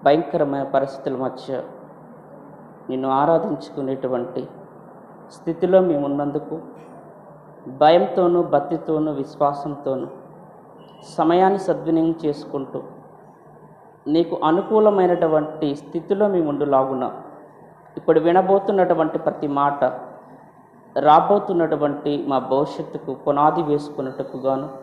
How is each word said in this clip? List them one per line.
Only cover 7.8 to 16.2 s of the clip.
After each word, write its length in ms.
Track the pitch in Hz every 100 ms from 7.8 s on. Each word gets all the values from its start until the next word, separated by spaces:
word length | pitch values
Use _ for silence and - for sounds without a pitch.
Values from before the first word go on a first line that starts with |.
భయంతోనూ, 580 | 151 175 196 - 175 175 160 147
భక్తితోనూ, 560 | - 165 - 156 156 139
విశ్వాసంతోనూ 840 | 135 - 143 139 151 139 135 131 117 - - - - - - - - - - -
సమయాన్ని 440 | 160 175 190 196 -
సద్వినియోగం 460 | 151 156 165 160 160 151
చేసుకుంటూ 560 | 147 - 139 131 135 - - - - - - - - - - - - - 160
నీకు 200 | 170 - 156
అనుకూలమైనటువంటి 1200 | 170 196 220 214 196 180 175 165 156 151 - 151 143
స్థితిలో 440 | - 170 160 196